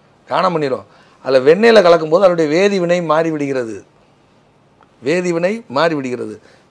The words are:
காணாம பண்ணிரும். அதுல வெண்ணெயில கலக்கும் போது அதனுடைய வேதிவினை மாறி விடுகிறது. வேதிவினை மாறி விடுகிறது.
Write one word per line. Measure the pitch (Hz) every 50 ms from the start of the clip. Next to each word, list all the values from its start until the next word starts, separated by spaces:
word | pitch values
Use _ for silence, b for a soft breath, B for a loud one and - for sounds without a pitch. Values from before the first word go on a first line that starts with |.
| _ _ _ _ _ -
காணாம | - 156 180 185 170
பண்ணிரும். | 160 151 135 127 104 101 b b b b b b b -
அதுல | 131 135 131 127 143 165
வெண்ணெயில | 196 220 233 226 214
கலக்கும் | 180 170 175 165 160 156
போது | 160 185 202
அதனுடைய | 180 175 165 160 147
வேதிவினை | 151 170 196 208 202 190 175 170 175 180 170
மாறி | 156 151 160 165 165
விடுகிறது. | 156 151 147 139 135 131 120 113 104 92 - _ _ _ _ _ _ _ _ _ _ _ _ _ _ _ _ _ _ _ _ _ _ _ 113
வேதிவினை | 131 165 185 180 180 170 165 175 185 220 226 233
மாறி | - - 139 160 170 160
விடுகிறது. | 147 131 127 123 120 117 107 107 107 b b b b b b